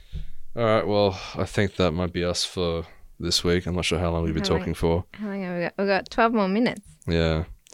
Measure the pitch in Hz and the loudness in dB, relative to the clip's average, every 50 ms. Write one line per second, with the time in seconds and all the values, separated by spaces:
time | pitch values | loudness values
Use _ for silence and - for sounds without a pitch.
0 | - - - - - - - - - - - 127 117 110 107 110 80 90 104 104 | -16 -10 -8 -8 -6 -4 -4 -6 -6 -6 -2 0 2 2 4 2 2 2 4 4
1 | 104 101 92 95 - - - - 95 - - 110 104 95 - - 92 90 78 87 | 4 4 2 0 -6 -8 -6 -6 -6 -2 0 0 0 2 2 2 2 2 2 0
2 | 90 85 87 90 87 87 85 - - - - 95 90 85 82 82 78 - - - | -2 -2 -2 -2 -2 0 0 -2 -4 -4 -4 -2 -2 -2 -2 -2 -6 -8 -14 -20
3 | - - - - 85 85 - - - 87 87 90 - 82 87 90 82 - 85 82 | -20 -20 -12 -8 -4 -2 -2 0 2 2 2 2 0 0 -2 -2 -2 0 0 0
4 | 87 85 85 82 82 82 80 80 - - 82 80 - - 82 - 87 82 85 87 | 0 0 0 0 0 0 0 0 0 0 0 0 0 -2 -2 0 0 2 2 0
5 | - - - - 214 208 196 - 190 180 180 175 170 - - - 196 196 196 185 | -2 -4 -10 -10 -8 -6 -6 -6 -6 -6 -4 -4 -4 -4 -4 -2 0 0 0 0
6 | - - - - 226 233 247 220 196 185 190 220 254 202 - - - - - - | -2 -2 2 2 4 4 4 2 2 2 2 2 2 0 0 -4 -10 -18 -20 -10
7 | - - 85 82 82 80 80 80 82 - - - _ - | -4 0 2 2 4 2 2 0 -2 -6 -10 -18 _ -20